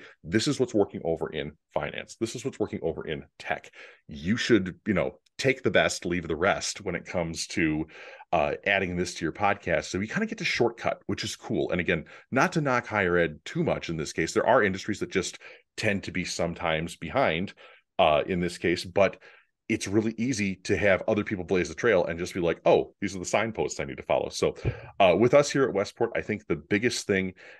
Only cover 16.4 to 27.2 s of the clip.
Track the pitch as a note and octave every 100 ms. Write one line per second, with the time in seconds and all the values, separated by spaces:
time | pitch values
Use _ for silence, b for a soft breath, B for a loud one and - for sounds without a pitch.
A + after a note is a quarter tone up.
16.4 | E2+ E2 F2 D#2 E2 - E2 G#2+ A#2 D#2+
17.4 | G2 - B B _ - E2+ D2 - F2
18.4 | F2 - F#2 E2 G2 F#2+ F#2+ - B B
19.4 | B _ - A2 - G#2 A2 A2 A#2+ A2+
20.4 | G2+ F#2 - F#2+ G2+ F2+ - G#2 G2+ G2
21.4 | E2+ F#2 F2 - A#2+ F#2+ D#2+ E2 F2 G2
22.4 | E2+ D#2+ - A2+ C2+ - G2 F#2 F2 A2
23.4 | A2+ A2 D2 - C#2 C2 - C#2+ - -
24.4 | E2 - B B B - F#2+ F2 A#2+ C#3+
25.4 | C#3+ C#3+ C3 F#2+ G#2 - A#2 - - G#2
26.4 | - E2 - G#2 A#2 - - G2